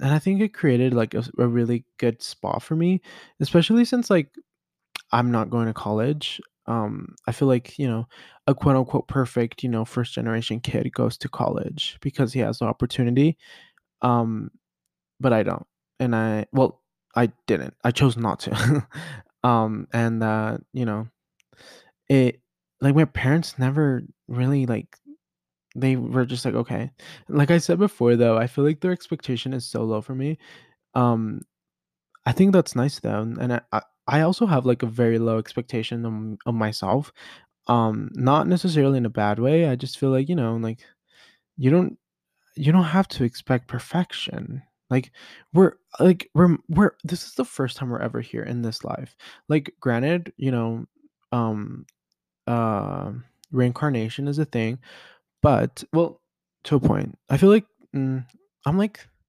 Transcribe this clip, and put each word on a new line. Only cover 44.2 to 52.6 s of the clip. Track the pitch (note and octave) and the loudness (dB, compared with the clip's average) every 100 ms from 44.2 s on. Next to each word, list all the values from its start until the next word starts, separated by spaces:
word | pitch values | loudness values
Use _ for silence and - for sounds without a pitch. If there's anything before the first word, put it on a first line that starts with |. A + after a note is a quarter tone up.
| - - - A#2+ - _ - | -10 -10 -10 -12 -14 _ -2
Like, | B2+ B2+ - - - _ | -2 -2 -10 -20 -20 _
we're, | E3 F#3+ - _ - | 4 4 4 _ 2
like, | F3+ F3+ - | 4 4 0
we're, | D3 F3 D#3 - | 4 4 4 0
we're, | D#3+ G3+ - | 2 2 2
this | D#3 F3 - | -8 -8 -8
is | - | -8
the | B3+ | -6
first | - C3 - | -4 -6 -4
time | B2+ | -6
we're | A#2+ | -4
ever | A#2 A#2 | -6 -6
here | A#2 A2+ | -8 -8
in | G#2+ A#2+ | -8 -6
this | A#2 A2+ - | -6 -6 -8
life. | - C3 _ - - - | -10 -12 _ -20 -14 -2
Like, | D3+ C#3 - | -2 -2 -6
granted, | C3 A#2 C3+ F3 E3+ - | -2 0 0 -2 -4 -6
you | C3+ | -2
know, | B2 A2+ A2+ A#2 _ _ _ _ | -2 -2 -6 -10 _ _ _ _
um, | B2 A2+ G#2+ G#2 - - _ _ _ _ _ - | -2 -2 -4 -8 -12 -18 _ _ _ _ _ -4
uh, | A#2+ | -2